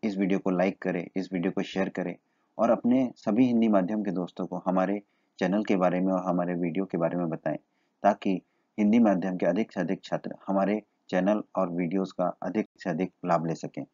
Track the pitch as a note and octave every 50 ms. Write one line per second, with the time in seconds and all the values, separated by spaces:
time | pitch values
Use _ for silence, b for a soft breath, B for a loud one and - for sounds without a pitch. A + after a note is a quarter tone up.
0 | - A2 G2 F#2+ G2+ F#2 G2 F#2+ - G2 F#2 F2+ F2+ G2 F#2+ _ - F#2 F2+ F2
1 | E2 - _ F#2+ F#2 E2+ F#2+ F#2 E2+ F#2+ F2+ - F#2 - - G2 F#2 F#2 - -
2 | F2+ F2 E2+ - _ _ _ _ _ _ _ - - A#2 A#2 G2+ - A#2 B2 C3
3 | C3 A#2+ - - - - G#2 G#2+ C3 B2+ A#2+ A#2 A2+ A2+ G#2+ G2 F#2 F2 A2 G#2+
4 | G#2 G2+ F2+ F#2 F2+ E2+ _ - F#2 F2 F2+ F2 - F#2+ F#2 F#2+ F#2 F#2 G2 G#2
5 | G2+ _ _ _ _ _ _ - G2 F#2 F#2 G#2+ A2 - G#2+ F#2 F#2 F2+ F2 F2+
6 | F#2 F#2+ F#2+ F#2 F2+ F#2 F2 F2 F2 F2 F2+ F2 F2+ F2 D#2+ F#2+ F#2+ F#2+ - F2
7 | E2 E2 E2 F2 F2 E2 D#2 D2+ _ D#2 D2+ D#2 _ _ _ _ _ _ _ _
8 | - G2+ G#2 - - G#2+ F#2+ F2 - _ _ _ _ _ _ - G#2+ G#2 G#2 A#2+
9 | A#2+ G#2+ G2 F2+ E2+ F#2+ F#2 F2 G2+ F2+ E2+ F#2+ A2 - - G#2 F2 E2 F#2+ F#2
10 | _ - - D#2 - - - - - - F#2+ G2 G2 F#2+ G#2 G#2+ - _ _ _
11 | _ _ - F#2 F#2 G2 G#2 G#2+ - _ _ - F#2+ F2+ F2 E2 F2+ E2 F2 G2
12 | F#2+ F#2 - - F2+ F2 - _ - - F2+ G#2+ G2+ - _ _ - G3 E2+ D#2+
13 | F#2 F2+ _ _ - F2+ E2+ E2+ D#2+ E2 D#2+ D2 - D2 _ - C#2 _